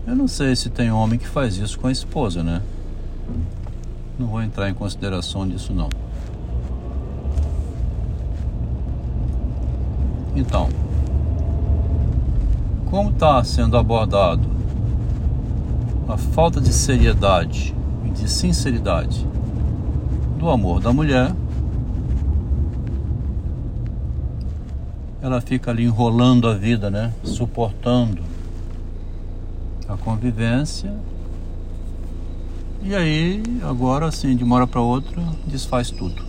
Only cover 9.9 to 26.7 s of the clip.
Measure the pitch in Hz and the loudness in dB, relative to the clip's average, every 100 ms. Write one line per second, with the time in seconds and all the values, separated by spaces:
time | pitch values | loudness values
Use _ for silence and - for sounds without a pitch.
9.9 | - - - - 143 123 95 85 - - | 0 0 0 -2 0 2 2 2 0 0
10.9 | - - - - - - - - - - | 2 2 2 2 0 0 2 2 2 2
11.9 | - - - - - - - - - - | 2 4 2 2 2 4 2 2 0 0
12.9 | 190 202 - 156 135 117 131 117 120 110 | 2 2 4 6 6 4 4 6 6 6
13.9 | 113 107 101 92 - - - - - - | 4 4 4 4 4 2 0 0 0 0
14.9 | - - - - - - - - - - | 0 0 0 0 0 0 -2 0 0 0
15.9 | - - 104 123 - 165 165 - - - | -2 0 0 0 4 4 4 4 4 4
16.9 | 123 113 101 101 92 80 - - - - | 6 6 6 6 4 2 -2 -2 -2 -2
17.9 | - - 98 - - 180 160 139 117 - | -2 -2 -2 -2 0 2 2 2 0 2
18.9 | 82 - - - - - - - - - | 2 2 0 0 -2 -2 0 0 0 0
19.9 | - - - - - 165 127 95 90 107 | 0 0 0 0 0 2 2 2 2 4
20.9 | 131 156 127 135 180 - - - - - | 4 4 4 4 0 -2 -2 -2 -2 -2
21.9 | - - - - - - - - - - | -2 0 0 2 0 2 0 0 -2 -4
22.9 | - - - - - - - - - - | -4 -2 -2 -2 -2 -4 -4 -4 -4 -4
23.9 | - - - - - - - - - - | -4 -4 -4 -4 -4 -6 -6 -8 -8 -8
24.9 | - - - 127 127 - 131 120 117 120 | -8 -10 -6 -2 -2 0 -2 0 2 2
25.9 | 110 117 117 123 123 113 101 110 | 4 4 6 8 8 6 2 2